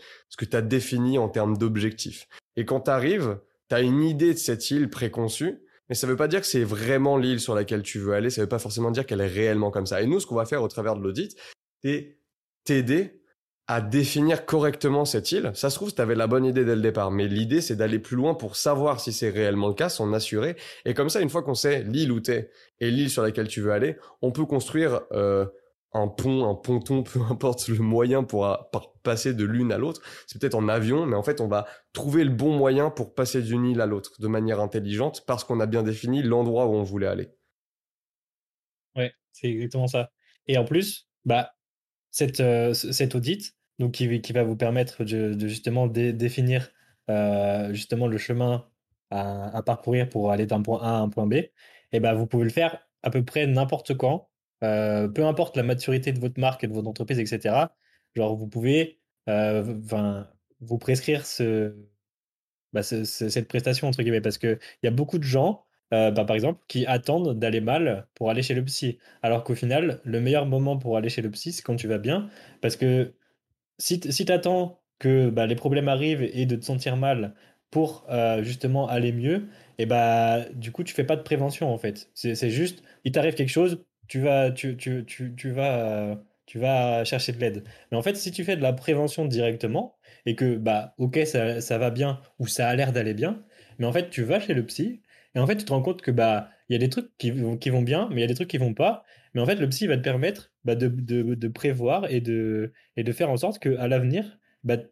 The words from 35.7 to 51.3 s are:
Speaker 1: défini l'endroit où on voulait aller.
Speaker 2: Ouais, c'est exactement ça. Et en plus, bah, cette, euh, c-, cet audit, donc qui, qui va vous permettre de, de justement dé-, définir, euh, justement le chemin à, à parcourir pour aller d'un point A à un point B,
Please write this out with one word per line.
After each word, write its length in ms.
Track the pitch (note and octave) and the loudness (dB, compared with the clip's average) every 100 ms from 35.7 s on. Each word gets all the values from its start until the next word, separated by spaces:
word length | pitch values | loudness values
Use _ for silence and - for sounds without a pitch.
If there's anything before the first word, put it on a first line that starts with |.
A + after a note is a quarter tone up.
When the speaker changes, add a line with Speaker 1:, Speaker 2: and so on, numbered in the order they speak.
| A2+ | 0
Speaker 1:
défini 400 | A2 G#2+ A#2+ C3+ | 0 -2 -2 0
l'endroit 440 | C3 A#2+ A#2+ A#2 B2 | 2 2 2 2 2
où 80 | |
on 80 | G#2+ | 2
voulait 240 | G2 G2 F#2+ | 0 -2 -2
aller. 220 | F#2+ F#2 _ _ _ _ _ _ _ _ _ _ _ _ _ _ _ _ - | -2 -6 _ _ _ _ _ _ _ _ _ _ _ _ _ _ _ _ -4
Speaker 2:
Ouais, 160 | B2 - _ | -4 -6 _
c'est 160 | - B2+ | -6 -4
exactement 380 | A2+ A#2+ C3 B2+ | -2 -2 -2 0
ça. 240 | B2+ A#2+ _ _ _ - | 0 -2 _ _ _ 0
Et 100 | C3 | 0
en 60 | |
plus, 440 | A2 D#3 G3+ - - _ | 2 0 0 -4 -16 _
bah, 280 | - A#2+ B2 _ _ _ _ _ _ | 0 0 0 _ _ _ _ _ _
cette, 300 | - C#3 B2+ | -2 -2 2
euh, 340 | B2 A#2+ A#2+ | 2 4 2
c-, 180 | A#2+ - | 0 -2
cet 220 | - C3 | -2 0
audit, 420 | B2+ A#2 G3+ - - _ - | 0 -2 -4 -8 -20 _ -4
donc 120 | B2 | -2
qui, 280 | - B2 A#2 | 0 0 0
qui 120 | - | -2
va 120 | A#2+ | 0
vous 120 | A2+ A2+ | 0 0
permettre 480 | A#2+ B2 B2 - | 0 0 -2 -4
de, 280 | A2 A2 G#2+ | -4 -2 -2
de 160 | G#2 G#2+ | -2 -4
justement 380 | G#2+ - A#2+ B2 | -4 -2 0 0
dé-, 260 | A2+ A#2+ | 2 0
définir, 580 | A#2 A#2+ B2 B2+ C3 B2+ _ _ _ - | 0 -2 0 2 0 -2 _ _ _ -2
euh, 640 | G#2+ G#2 G2+ G2+ G2+ G#2 | 0 2 2 2 0 -2
justement 340 | G#2 - A#2 A#2+ | -6 -4 -2 0
le 120 | A2 | 0
chemin 500 | - A#2+ B2 A#2+ - _ _ _ _ | -2 0 0 -2 -4 _ _ _ _
à, 460 | G2+ G2+ G2+ G2+ A2+ | -4 -4 -4 -6 -4
à 60 | |
parcourir 460 | A2 A#2 - B2 B2 | -2 -2 0 2 2
pour 220 | A2 G#2 | 0 2
aller 160 | G#2 G#2+ | 2 2
d'un 160 | G#2+ | 0
point 180 | G#2 A2+ | 0 -2
A 160 | A2+ A#2 | 0 0
à 20 | |
un 80 | G#2+ | 0
point 180 | G#2 | 0
B, 80 | G#2+ | 2